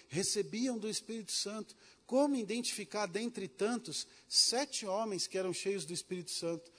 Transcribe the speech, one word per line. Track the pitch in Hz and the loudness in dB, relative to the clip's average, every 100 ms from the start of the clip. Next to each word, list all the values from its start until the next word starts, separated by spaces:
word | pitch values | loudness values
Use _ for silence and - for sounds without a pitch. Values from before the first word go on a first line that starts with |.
| - | -6
recebiam | 151 196 208 165 208 262 226 | -2 0 0 0 0 0 0
do | 214 | -2
Espírito | - - 226 202 | -4 -4 -8 -4
Santo. | - 202 220 - - - - - | -2 -2 -4 -8 -14 -20 -20 2
Como | 254 294 269 | 4 6 4
identificar | 196 233 233 - 190 214 202 | 0 0 -2 -4 -4 -2 0
dentre | 190 233 220 190 | 0 -2 -4 -6
tantos | - 208 240 233 - - - - | 0 0 0 -2 -6 -8 -14 2
sete | - - 233 294 - 208 | 4 6 4 0 -2 -2
homens | 196 226 180 - | 0 0 0 -2
que | 190 | 0
eram | 185 | 0
cheios | 165 196 196 | 0 -2 -2
do | 156 | -2
Espírito | 170 - 180 156 | -6 -4 -6 -4
Santo? | - 170 165 - | -4 -2 -4 -8